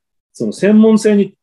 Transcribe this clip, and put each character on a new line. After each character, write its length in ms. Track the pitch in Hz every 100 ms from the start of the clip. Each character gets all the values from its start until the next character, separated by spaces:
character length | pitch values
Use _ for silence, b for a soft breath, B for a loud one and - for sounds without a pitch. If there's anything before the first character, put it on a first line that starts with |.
| _ _ _
そ 120 | - 123
の 80 |
専 260 | - 196 214
門 200 | 220 214
性 160 | 214 208
に、 200 | 196 -